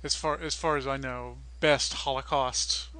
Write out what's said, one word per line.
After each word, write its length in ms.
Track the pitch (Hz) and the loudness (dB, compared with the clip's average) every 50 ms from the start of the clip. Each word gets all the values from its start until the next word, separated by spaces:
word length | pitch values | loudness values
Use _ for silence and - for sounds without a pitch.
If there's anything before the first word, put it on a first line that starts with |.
| - | -2
as 100 | 143 - | -2 -4
far, 240 | - - 156 147 - | 0 0 -2 -2 -2
as 140 | 165 151 - | -2 -6 -4
far 220 | - - 160 151 | 0 0 2 2
as 100 | 143 131 | 2 0
I 100 | 135 135 | -2 -4
know, 420 | 135 135 131 123 123 123 123 120 - - - - - | -2 -4 -6 -6 -8 -8 -10 -12 -14 -16 -16 -4 2
best 360 | - 151 143 131 - - - | 6 6 6 6 4 -2 -2
Holocaust 920 | - - 147 135 131 135 - 156 139 131 127 - - - - - - - - - | -2 -2 -2 -2 -2 0 2 2 4 4 4 2 0 0 0 -2 -2 -4 -8 -10